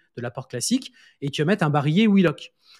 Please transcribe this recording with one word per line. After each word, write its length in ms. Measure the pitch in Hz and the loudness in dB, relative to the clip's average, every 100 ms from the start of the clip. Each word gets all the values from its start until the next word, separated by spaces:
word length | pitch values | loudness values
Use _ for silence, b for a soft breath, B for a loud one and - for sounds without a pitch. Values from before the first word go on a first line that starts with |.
| b - | b -12
de 40 | |
la 80 | 120 | -10
porte 180 | 131 - | -12 -12
classique 440 | 123 - 262 - b b b | -8 -2 -2 -4 b b b
et 80 | 139 | -8
tu 140 | - | -4
vas 20 | |
mettre 180 | 156 208 | -2 0
un 60 | 156 | 0
barillet 380 | 147 147 170 226 | 0 0 2 4
WeLock. 480 | 196 165 - - b b | 4 4 0 -12 b b